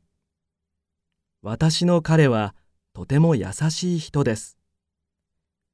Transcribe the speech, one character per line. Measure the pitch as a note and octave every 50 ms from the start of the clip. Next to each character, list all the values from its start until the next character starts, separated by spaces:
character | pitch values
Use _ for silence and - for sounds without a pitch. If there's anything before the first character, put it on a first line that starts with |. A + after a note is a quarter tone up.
| _ _ _ _ _ _ _ _ _ _ _ _ _ _ _ _ _ _ _ _ _ _ _ _ _ _ _ _ -
私 | G2+ A2+ - D#3 D#3+ D#3 - F3
の | F3 F3 E3+ D#3+
彼 | D#3+ D#3+ D#3+ D3+
は | C3+ A#2 A2 G#2 F#2+ - _ _ _ _ _ _ _ -
と | F2 F2
て | - C3+ D3
も | E3 E3 D#3
優 | A2 F2 F#2 G2+
し | - D3 D#3+ D#3 - F3+ F3+ F3
い | D#3+
人 | D#3 - - D3 C#3
で | B2 A2
す。 | A2 - - _ _ _ _ _ _ _ _ _ _ _ _ _ _ _ _ _ _ _ _ _ _ _ _